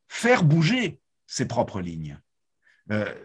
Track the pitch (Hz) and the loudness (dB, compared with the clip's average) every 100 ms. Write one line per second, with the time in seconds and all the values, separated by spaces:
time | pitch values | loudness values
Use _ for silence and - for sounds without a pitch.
0 | _ - 233 247 160 165 160 254 190 147 | _ -2 2 4 6 4 4 0 -2 -8
1 | _ _ - - 127 117 107 98 90 82 | _ _ -10 -6 -2 -2 -2 -4 -8 -8
2 | 76 71 _ _ _ _ _ _ - 107 | -12 -14 _ _ _ _ _ _ -6 -4
3 | 101 - | -4 -8